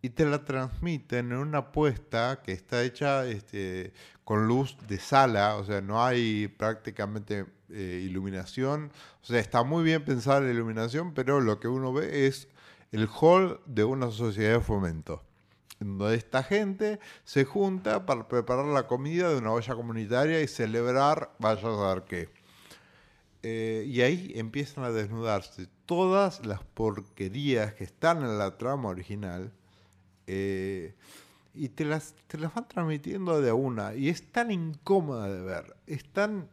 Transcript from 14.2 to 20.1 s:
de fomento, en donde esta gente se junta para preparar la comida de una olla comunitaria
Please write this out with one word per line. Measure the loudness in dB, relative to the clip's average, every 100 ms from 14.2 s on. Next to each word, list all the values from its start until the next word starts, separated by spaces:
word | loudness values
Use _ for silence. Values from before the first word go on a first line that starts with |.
| -2 2 4 4
de |
fomento, | 4 0 0 -4 -8 -12 -12 _ _ _ _ -10
en | -8 -2
donde | 0 0
esta | 0 -4
gente | 0 0 0 -2 -2 -4 -10 -20
se | -2 2 2
junta | 2 0 0 0 0 0
para | -2 0
preparar | -2 0 0 2
la | 0 2
comida | -2 0 0 2
de | 2
una | 2
olla | 0 -2
comunitaria | -6 -6 -6 0